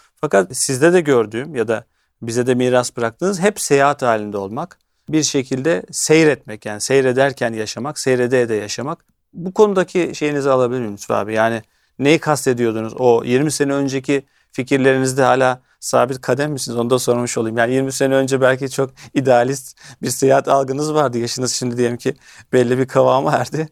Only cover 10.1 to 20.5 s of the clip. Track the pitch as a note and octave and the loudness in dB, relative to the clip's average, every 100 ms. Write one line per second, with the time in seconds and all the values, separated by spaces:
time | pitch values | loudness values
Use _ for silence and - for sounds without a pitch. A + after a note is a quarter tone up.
10.1 | C3+ D3+ D3 C#3 C3 B2 B2+ A2 G2+ - | -4 -4 0 2 2 2 -2 -6 -8 -4
11.1 | A2 G#2 A2 A2+ A2+ - _ _ - C#3 | -4 -2 0 0 -2 -8 _ _ -2 2
12.1 | D#3+ D#3 D3 C3+ A#2+ A#2 A2 A2 - B2 | 2 2 -2 0 0 0 -2 -6 0 4
13.1 | A#2 - B2+ D3+ - C#3 C#3 C#3 C3+ C3 | 4 2 0 0 -2 -2 0 -2 -4 -2
14.1 | C#3 - _ _ - B2 C#3 C3 C3 C3 | -2 -4 _ _ -10 -2 2 4 2 0
15.1 | C3 B2+ B2+ B2+ B2+ _ _ - B2 B2 | 2 2 4 2 -2 _ _ -2 0 2
16.1 | C3 - B2+ D3+ C3+ - A#2+ A#2+ B2+ B2+ | -2 -2 -2 -2 -4 -6 -4 0 0 2
17.1 | A#2+ B2 B2+ A2 A2+ A#2 C3 C3+ C3 C3+ | 0 -2 -4 -2 0 0 0 -2 -2 0
18.1 | C3+ C3 C3 B2+ C3 C3+ - C3 - - | 2 0 2 2 0 -4 -4 -6 -8 -6
19.1 | C#4+ C3 A#2+ B2 C#3 - - - - B2+ | -2 4 4 2 -4 -12 -20 -20 -10 -8
20.1 | - C3+ C#3 C#3 | 0 2 2 2